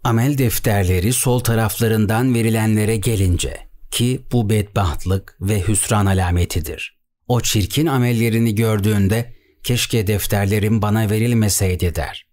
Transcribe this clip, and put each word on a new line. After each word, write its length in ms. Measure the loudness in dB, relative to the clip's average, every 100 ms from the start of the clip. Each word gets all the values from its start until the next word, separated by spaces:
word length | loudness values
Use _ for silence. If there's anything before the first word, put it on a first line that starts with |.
Amel 340 | 0 0 2 2
defterleri 760 | 0 0 0 2 2 2 0
sol 260 | 0 0 0
taraflarından 960 | 0 0 0 0 0 2 2 2 2 2
verilenlere 600 | 2 0 2 2 2 0
gelince 720 | 0 0 2 0 -2 -10 -18 -20 -10
ki 340 | -2 -2 -2 -2
bu 180 | -2 2
bedbahtlık 880 | 0 0 -2 -2 -2 -2 -4 -4 _
ve 260 | -2 -2 0
hüsran 380 | -2 0 2 2
alametidir. 920 | 2 0 0 0 -2 -6 -10 -14 _ _ _ _
O 140 | -2
çirkin 440 | 0 0 0 0 0
amellerini 680 | 2 2 2 0 2 0 2
gördüğünde, 800 | 0 0 0 2 2 0 -4 -12 _ _
"Keşke 440 | -4 -2 0 -2 0
defterlerim 760 | -2 0 0 0 0 2 0
bana 280 | 2 0 0
verilmeseydi." 840 | 0 2 2 2 0 0 0 -2 -2
der. 300 | -6 -10 -20